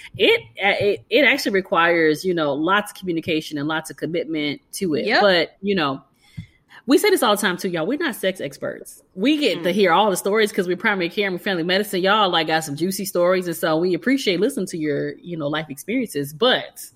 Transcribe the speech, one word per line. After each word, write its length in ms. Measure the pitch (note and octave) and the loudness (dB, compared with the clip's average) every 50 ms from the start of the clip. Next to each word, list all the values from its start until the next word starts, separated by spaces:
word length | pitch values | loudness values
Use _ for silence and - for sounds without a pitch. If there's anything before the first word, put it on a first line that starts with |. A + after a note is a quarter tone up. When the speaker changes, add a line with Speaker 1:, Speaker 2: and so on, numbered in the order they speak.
| - - - | -20 -16 -4
Speaker 1:
it, 260 | - F#3+ F#4+ A#4 - - - - | 2 4 4 4 2 0 -8 -10
it, 480 | - F#3 G3+ F#3 - F#3 G#3 F#3+ - - - | -2 0 0 0 2 0 0 0 -2 -4 0
it 160 | G3+ C4+ C#4+ | 2 4 4
actually 260 | A3+ C4 C#4+ - C4+ G3 | 4 4 2 0 0 0
requires, 680 | F#3+ F#3 - G3 E3+ E3 E3+ F3 E3+ D#3+ D#3 D3+ D3+ - | 0 0 2 2 2 4 4 4 4 4 4 2 2 0
you 100 | F#3+ F3+ | -2 -2
know, 200 | E3+ D#3 D3 C3+ | 0 0 -2 -2
lots 380 | D3 D#3 F3+ G3 G#3 G3 - | -2 0 2 2 0 0 -2
of 60 | - - | -10 -12
communication 600 | F#3+ F#3 E3 D#3+ D#3 F#3 E3 D#3 D#3 - D#3 C#3+ | -8 -6 -6 -4 -2 -2 -2 -2 -4 -4 -8 -6
and 100 | C#3+ D#3 | -4 -2
lots 220 | D#3+ D#3+ D#3 - | -2 -4 -4 -8
of 80 | C#3+ - | -12 -8
commitment 640 | D#3+ D3+ E3+ E3 - D3+ D#3+ D#3 D3 D3 C3+ - _ _ - | -8 -4 -4 -4 -4 -4 -4 -4 -2 -4 -4 -6 _ _ -10
to 200 | - G3 F3 D3 | -6 -4 -2 -2
it. 140 | C3 - G3 | -2 0 0
Speaker 2:
Yep. 120 | A#3+ D#4 | 2 4
Speaker 1:
But, 380 | G#3 G3 F#3 E3+ D3+ - - _ | 4 4 4 4 2 0 -4 _
you 140 | - G3+ G3+ | -4 -2 0
know, 280 | F#3 D3+ C#3 C3+ C#3 - _ _ _ _ _ - - - - _ _ _ _ - - - - | 0 0 0 -2 -4 -10 _ _ _ _ _ -18 -18 -18 -18 _ _ _ _ -20 -14 0 2
we 100 | C#4+ F4+ | 2 4
say 120 | - G#4+ | 4 4
this 120 | F#4+ D4+ | 2 4
all 140 | C4+ A3+ G#3 | 4 2 2
the 60 | G3+ | 2
time 160 | - G3 F3 F3 | 2 -2 -2 -2
too, 100 | - G3 | -4 -4
y'all. 160 | E3+ E3 D#3 | -4 -2 -2
We're 140 | F#3 C#4 D4+ | -2 -2 -2
not 160 | F4 C#4+ G#3 | -2 -4 -4
sex 240 | - - F#3+ F#3+ - | -2 -2 -2 -2 -2
experts. 640 | - C#3+ - - - - - - - - - - _ _ - | -8 -10 -10 -8 -8 -8 -8 -10 -14 -20 -20 -20 _ _ -8
We 240 | F#3 G3 C4+ D#4 D4 | -2 2 2 2 4
get 240 | D4 G#3 F3 F3+ E3 | 2 0 0 0 -2
to 60 | F3+ | 0
Speaker 3:
Mm. 40 | F3 | 2
Speaker 1:
hear 180 | G#3 - F3 | 4 4 4
all 180 | E3 F#3 G#3+ G#3+ | 6 4 4 4
the 60 | F#3 E3+ | 2 0
stories 340 | - G3 G3+ A3+ G#3+ G#3 - | 0 0 2 2 2 0 0
'cause 140 | - F#3 F3+ | -2 -2 -2
we're 100 | F3 F3+ | -2 -2
primary 320 | - A3 G#3 F#3+ E3+ E3+ | 0 -2 0 0 -2 -4
care 180 | - G#3+ G3+ G3 | -2 -2 -2 -2
and 80 | F3+ | -2
we're 80 | F3 - | -4 -4
family 200 | G#3+ F#3+ E3+ D#3+ | -2 -2 -2 0
medicine. 380 | F3+ F3+ G3 G#3 G3+ - F3+ | 0 0 0 0 -2 -2 0
Y'all, 280 | F3+ F#3+ G#3 A3 G#3 F#3 | 2 2 4 4 2 2
like, 180 | F3 E3 D#3+ D#3+ | 2 0 2 2
got 160 | D#3+ D#3+ D#3+ | 0 0 0
some 140 | D3 C#3+ C#3+ | -2 -6 -4
juicy 260 | E3 F#3+ F#3 - G3 | -2 -2 -2 -4 -6
stories. 400 | - - F3 F3 F3+ F#3 F#3 F3+ | -4 0 2 2 4 2 2 0
And 100 | F3 E3 - | -4 -6 -2
so 200 | - E3 D#3 D#3+ | 0 0 2 2
we 160 | F3 F#3+ F3 | 2 0 0
appreciate 460 | D#3+ - B3 C4+ C4+ - G#3+ F3+ E3 | 0 0 0 0 2 2 0 0 2
listening 280 | G3+ C4+ C4+ A3+ F#3 - | 0 0 0 -2 -6 -6
to 100 | - E3 | -4 -4
your, 360 | D#3 D3+ C#3+ C#3+ D3 D3 - - | -2 -2 -2 -2 -4 -6 -8 -10
you 160 | - F3+ E3+ D#3+ | -12 -10 -8 -6
know, 100 | C#3+ C#3+ | -4 -4
life 200 | D#3 D3+ D#3+ - | -4 -4 -4 -6
experiences, 640 | C3+ - - - A3 C4+ A#3+ - - C#3+ C#3+ C#3+ D#3 | -10 -14 -8 -4 -4 -4 -4 -4 -4 -6 -6 -6 -4
but 480 | C#3+ A3+ B3+ A3 C#3+ B2 - - - - - _ | 0 0 2 2 2 -2 -6 -14 -18 -20 -20 _